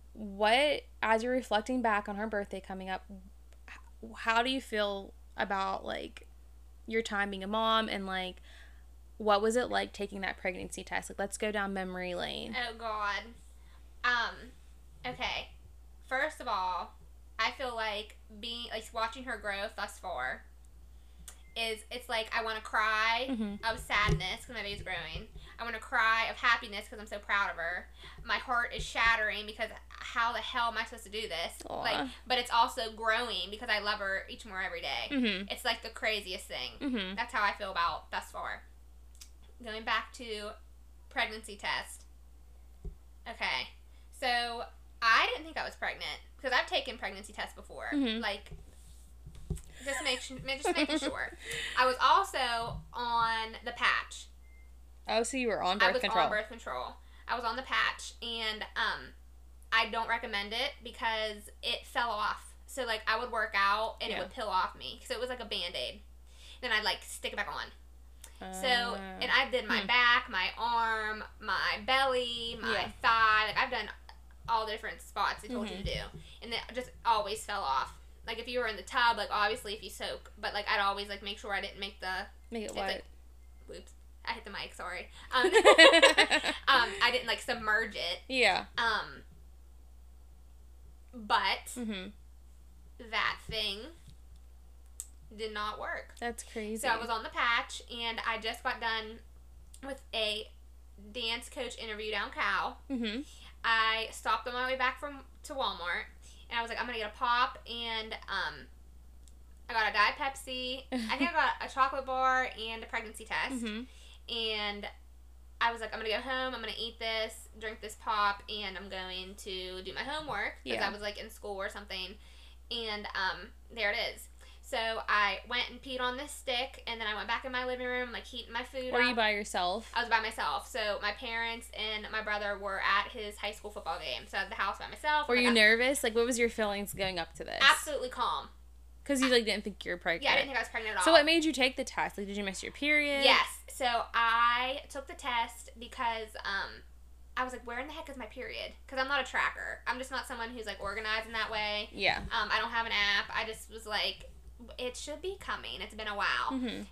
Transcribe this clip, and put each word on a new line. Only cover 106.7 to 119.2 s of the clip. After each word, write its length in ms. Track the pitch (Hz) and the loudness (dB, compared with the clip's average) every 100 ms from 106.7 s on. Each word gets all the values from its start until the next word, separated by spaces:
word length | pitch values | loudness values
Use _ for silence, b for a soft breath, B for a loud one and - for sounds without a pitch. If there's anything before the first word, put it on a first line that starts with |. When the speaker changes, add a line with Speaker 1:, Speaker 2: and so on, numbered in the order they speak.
| 226 | -4
Speaker 2:
"I'm 60 | 233 | -4
gonna 120 | 233 | -4
get 120 | 208 | -6
a 40 | - | -2
pop," 400 | 240 240 247 - - | 2 4 2 -2 -10
and, 440 | 233 233 226 220 | -8 -4 -4 -6
um, 540 | - - 196 160 147 120 - - - - - - - - - - | -8 -6 -4 -4 -6 -14 -20 -20 -20 -20 -20 -20 -20 -20 -18 -4
I 60 | |
got 160 | 233 214 | 2 4
a 40 | |
Diet 220 | 208 214 262 | 6 4 4
Pepsi. 680 | 277 269 - 254 254 262 - | -2 -4 -8 -6 -4 -6 -4
I 260 | 254 220 262 | -4 -2 2
think 120 | 330 | 2
I 40 | |
Speaker 1:
<laughs> 260 | 320 254 - | 4 2 2
Speaker 2:
got 100 | 254 | -2
a 40 | |
chocolate 320 | 269 269 277 262 | 2 2 2 -2
bar 440 | 262 262 254 254 - | 2 4 4 2 -4
and 240 | 220 226 | -8 -8
a 20 | - | -6
pregnancy 400 | 226 220 - 220 | -6 -6 -10 -6
test. 300 | 175 214 262 | -2 -2 -2
Speaker 1:
Mm-hmm. 260 | 226 214 254 B B B - | -4 -4 -8 B B B -8
Speaker 2:
And 540 | 233 220 214 208 202 202 - - - - - - - | -4 -2 0 -2 -4 -8 -12 -20 -20 -20 -20 -12 0
I 120 | 233 | 0
was 100 | 226 | 0
like, 100 | 220 | -6
"I'm 60 | 214 | -4
gonna 120 | 226 | 0
go 80 | 214 | 0
home, 320 | 254 262 262 | 0 -2 -2
I'm 80 | 233 | -4
gonna 120 | 220 190 | -6 -6
eat 220 | 226 - | -8 -6
this, 500 | 226 220 220 - - 214 | -4 -2 -4 -6 -16 -10
drink 220 | 220 226 | -10 -8
this 140 | 214 - | -12 -8
pop, 480 | - 214 202 202 - | 0 4 4 2 -6
and 280 | 208 202 190 | -8 -6 -8
I'm 120 | 202 | -8
going 440 | 190 185 185 | -8 -6 -8